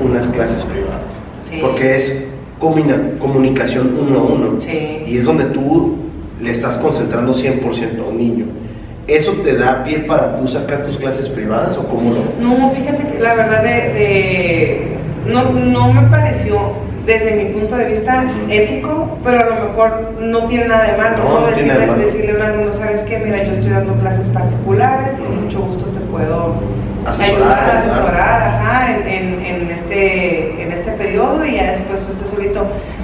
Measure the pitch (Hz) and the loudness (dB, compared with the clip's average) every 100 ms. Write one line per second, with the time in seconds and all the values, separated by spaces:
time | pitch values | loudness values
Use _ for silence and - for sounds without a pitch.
0 | 131 123 120 120 113 - - - - - | 0 0 0 -2 -2 -2 -4 -6 -6 -6
1 | - - - - - 160 131 127 131 131 | -10 -12 -14 -16 -12 -4 -2 2 2 2
2 | 135 135 - - - - 156 156 147 117 | 0 -4 -8 -12 -14 -4 0 2 2 2
3 | 92 - 135 135 131 131 123 123 123 147 | 0 -2 0 2 2 2 0 0 0 0
4 | 139 127 - - 117 - - 160 151 156 | 2 2 2 2 0 -2 -4 -4 -4 -6
5 | - 120 123 156 131 135 135 160 - - | -4 0 2 2 2 0 2 2 2 -2
6 | - - - - 117 117 139 123 156 - | -6 -10 -12 -8 -4 -2 -2 -2 0 0
7 | 113 117 127 127 135 123 120 117 113 113 | -2 -2 0 0 0 0 -2 -4 -4 -4
8 | 107 113 120 113 - - - - - - | -4 -2 0 0 -4 -8 -12 -14 -14 -10
9 | - 151 151 - 143 120 - - - 156 | 0 2 2 0 2 2 2 0 -2 -4
10 | - 151 135 - 127 143 - 143 135 - | 0 0 0 0 -2 -2 -4 -4 -4 -4
11 | 135 135 - 107 107 113 180 - - 117 | -4 -4 -4 -4 -2 -2 -2 -2 -2 0
12 | 240 - - - 240 262 269 269 285 285 | 2 2 0 0 2 4 4 2 0 -2
13 | 269 - 226 226 220 220 226 240 - 208 | -2 0 2 4 2 2 2 2 0 2
14 | 208 196 190 185 175 165 156 - - - | 2 2 2 0 0 2 2 0 -4 -6
15 | - - 214 240 262 247 247 247 240 - | -6 -4 0 2 2 2 2 4 6 6
16 | - 208 208 202 208 208 202 202 - - | 8 6 4 0 0 0 0 -4 -6 -4
17 | - 220 220 208 196 208 214 247 233 214 | 0 2 2 0 0 -2 -2 0 0 0
18 | 247 254 254 214 208 208 214 262 262 311 | 0 0 0 -2 0 2 2 0 -2 -2
19 | 330 - 247 247 226 226 214 214 220 220 | -4 -2 2 4 4 0 0 2 2 2
20 | 226 - 226 226 226 247 226 226 - - | -4 -4 -2 0 0 0 2 4 4 2
21 | 226 - - 160 - 147 139 131 117 117 | 2 2 2 2 2 2 2 2 2 2
22 | - - - 208 214 208 208 208 214 208 | 2 0 0 0 0 0 -2 -2 -2 -2
23 | 208 220 214 202 196 185 180 196 196 190 | -2 -4 -2 -2 0 0 0 2 2 0
24 | 190 185 - - - - 381 392 254 262 | 2 0 0 0 0 0 2 2 4 2
25 | 269 262 - - 208 196 196 180 185 - | -2 -4 -4 -4 -4 -4 -4 -4 -4 -6
26 | - 190 160 160 - - - - - - | -6 -4 -2 -2 -2 -2 -2 -4 -4 -4
27 | - - 202 202 185 - - 175 220 202 | -4 0 2 4 4 4 4 2 2 2
28 | 196 180 180 233 - - - 247 247 214 | 2 2 2 2 2 0 2 2 2 0
29 | 185 190 185 180 180 180 170 170 170 202 | -2 -4 -4 -4 -4 -4 -6 -6 -4 0
30 | 190 190 175 160 156 160 170 175 - 196 | 2 2 0 0 -2 -4 -6 -4 -4 -4
31 | 196 190 254 311 302 220 185 190 190 196 | -2 0 2 0 0 0 0 -2 -4 -6
32 | 190 190 - 208 202 202 196 - - - | -6 -6 -6 -4 -2 -2 -2 -4 -8 -10